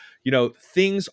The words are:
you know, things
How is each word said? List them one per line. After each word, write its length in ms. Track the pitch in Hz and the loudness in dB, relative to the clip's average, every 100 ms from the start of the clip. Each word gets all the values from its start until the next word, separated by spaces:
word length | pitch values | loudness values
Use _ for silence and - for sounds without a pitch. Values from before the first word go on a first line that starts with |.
| - - | -20 -12
you 60 | 131 | -2
know, 220 | 131 120 - | 0 0 -4
things 520 | - 180 196 196 - | -6 -2 0 0 -2